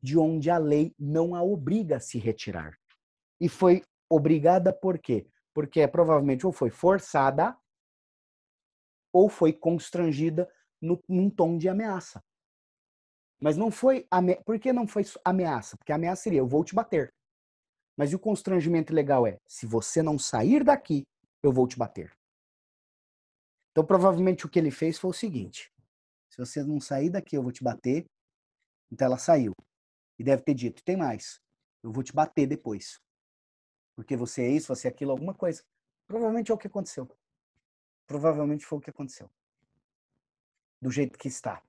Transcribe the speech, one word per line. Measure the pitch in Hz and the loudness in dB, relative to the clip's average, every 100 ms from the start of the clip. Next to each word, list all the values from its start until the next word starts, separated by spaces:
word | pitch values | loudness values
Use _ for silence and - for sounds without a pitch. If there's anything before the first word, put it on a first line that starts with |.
de | 131 156 | 0 2
onde | 160 160 147 | 2 0 0
a | 170 | 0
lei | 151 147 160 _ | 2 2 2 _
não | 147 156 170 175 | -4 0 0 0
a | |
obriga | 175 196 135 208 185 135 | -2 -2 -2 -2 -2 -4
a | |
se | - 120 | -4 -6
retirar. | 107 107 - 87 78 - _ _ _ _ _ _ | -4 -4 -6 -10 -10 -16 _ _ _ _ _ _
E | 170 | -4
foi | - 190 180 - _ _ | 2 4 4 2 _ _
obrigada | 160 147 160 151 185 180 | 2 4 4 4 4 2
por | 185 190 170 | 0 -2 -4
quê? | - 113 - _ _ | -2 -2 -2 _ _
Porque | - 147 160 | -6 -2 2
é, | 147 | 2
provavelmente | 165 165 151 139 131 | 4 4 4 4 0
ou | 185 | -2
foi | - 123 | -2 -4
forçada | - 170 196 - 151 135 139 190 254 _ _ _ _ _ _ _ _ _ _ _ _ _ _ _ | 2 2 2 0 2 2 2 -2 -2 _ _ _ _ _ _ _ _ _ _ _ _ _ _ _
ou | 180 202 | 4 4
foi | - 165 | 6 2
constrangida | 156 165 165 - 175 170 139 160 160 180 _ _ _ | 2 -2 -2 -4 -2 -2 0 -2 -2 -6 _ _ _
no, | 160 175 _ | -4 -4 _
num | 185 190 | 0 0
tom | - 165 170 | 2 0 2
de | 175 | 0
ameaça. | 190 220 190 - - _ _ _ _ _ _ _ _ _ _ _ _ | -2 -2 -6 -8 -18 _ _ _ _ _ _ _ _ _ _ _ _
Mas | 147 151 | 0 0
não | 226 | 0
foi | - 254 262 - | 2 2 2 0
ame-, | 180 180 180 | 2 2 0
por | - 220 | -2 -4
que | 262 | 0
não | 247 214 | -2 -2
foi | 214 196 - | -4 -4 -4
ameaça? | - 190 175 131 - - | -2 0 0 -2 -8 -18
Porque | - | -4
a | |
ameaça | 151 165 185 | -2 -2 -4
seria, | - 165 | 0 0
"eu | 127 | 2
vou | 143 | 0
te | 170 | 0
bater." | 190 226 165 131 _ _ _ _ _ _ _ _ - | -2 -2 -2 -4 _ _ _ _ _ _ _ _ -4
Mas | 143 | -2
e | 185 | -2
o | |
constrangimento | 214 202 - 185 160 170 156 | -2 -2 0 0 2 0 0
legal | 160 143 135 117 | 0 2 2 2
é, | 98 _ | -2 _
"se | - 113 | -14 -4
você | 113 - - | -2 0 -2
não | 156 151 | 0 -2
sair | - 123 113 285 | -2 0 4 4
daqui, | 233 277 - 147 139 _ _ _ | 6 2 2 -4 -4 _ _ _
eu | 143 | 0
vou | 127 127 | 4 2
te | 123 | 0
bater." | 110 - 82 _ _ _ _ _ _ _ _ _ _ _ _ _ _ _ _ | -8 -6 -14 _ _ _ _ _ _ _ _ _ _ _ _ _ _ _ _
Então, | - | 0
provavelmente, | 156 190 185 170 185 180 147 | 4 6 6 4 2 0 0
o | |
que | - | 0
ele | 160 | 0
fez | 131 160 156 | 0 -4 -2
foi | 185 | -6
o | |
seguinte, | 170 226 139 92 - - _ _ _ _ _ _ | -6 -6 -6 -10 -14 -20 _ _ _ _ _ _
"Se | - | -14
você | 123 - | -10 -8
não | 143 151 | -6 -6
sair | - 139 156 | -4 -2 -2
daqui, | 190 190 147 | -4 -6 -6
eu | |
vou | 127 | -6
te | 120 | -4
bater." | 127 110 123 139 - _ _ _ _ _ _ _ _ | -6 -4 -2 -2 -4 _ _ _ _ _ _ _ _
Então, | 120 131 | -2 0
ela | 127 | 0
saiu. | - 160 113 92 _ _ _ _ _ _ | 4 4 4 -4 _ _ _ _ _ _
E | |
deve | 117 135 | 0 0
ter | 143 | 2
dito, | 135 120 - | -2 -4 -8
"Tem | - 190 | -6 -4
mais, | 151 107 - - _ _ _ _ | -4 -6 -12 -20 _ _ _ _
eu | 113 | -10
vou | 113 | -8
te | 127 | -6
bater | 143 156 - 139 | -2 -2 0 -2
depois. | 147 - 104 - - _ _ _ _ _ _ _ _ _ | -2 -8 -10 -12 -20 _ _ _ _ _ _ _ _ _
Porque | - 110 | -20 -8
você | 131 120 - | -6 -6 -4
é | 123 | 0
isso, | 147 151 | 0 -2
você | 127 165 | -6 -6
é | |
aquilo, | - 139 | -6 -6
alguma | 135 160 | -6 -6
coisa." | 190 180 160 _ _ _ _ _ | -6 -6 -6 _ _ _ _ _
Provavelmente | 214 226 226 214 | -4 -2 -2 -2
é | |
o | 220 | -4
que | 202 | -4
aconteceu. | - 180 - 127 _ _ _ _ _ _ _ _ _ _ | -10 -10 -12 -14 _ _ _ _ _ _ _ _ _ _
Provavelmente | 143 156 151 147 151 | -2 0 0 -2 -4
foi | - 151 | -6 -10
o | |
que | - | -10
aconteceu. | - 135 - 101 _ _ _ _ _ _ _ _ _ _ _ _ _ _ _ | -14 -14 -16 -20 _ _ _ _ _ _ _ _ _ _ _ _ _ _ _
Do | 127 | -8
jeito | 127 135 - | -4 -4 -6
que | 139 | -12
está. | - 120 95 | -10 -10 -12